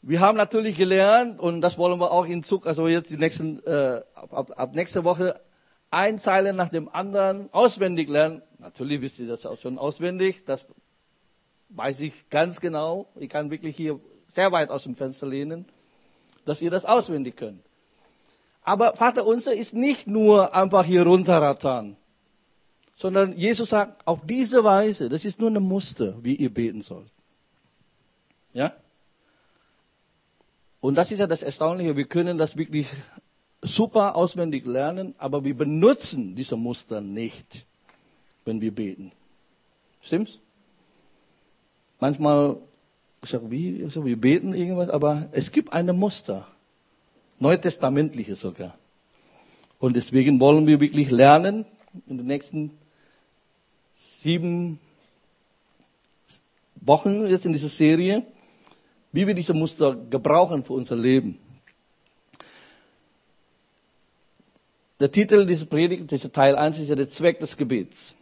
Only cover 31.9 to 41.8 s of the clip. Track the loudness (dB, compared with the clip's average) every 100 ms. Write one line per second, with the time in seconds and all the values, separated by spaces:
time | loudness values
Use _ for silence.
31.9 | -4 -4 -2 -2 -2 -4 -4 -6 -4 -6
32.9 | -10 -18 -20 _ _ _ _ -8 -2 0
33.9 | 2 2 2 -2 -2 -6 -6 -4 -4 -4
34.9 | -6 -12 -10 -6 -4 -4 -4 -2 4 4
35.9 | 4 -2 -6 -8 -8 -8 -6 -6 -8 -8
36.9 | -10 -8 -8 -10 -12 -20 -20 -20 _ _
37.9 | _ _ _ _ _ -10 -6 -6 -6 -10
38.9 | -10 -18 _ _ _ _ _ _ _ _
39.9 | _ -4 -4 -4 -10 _ _ _ _ _
40.9 | _ _ _ _ _ _ _ _ _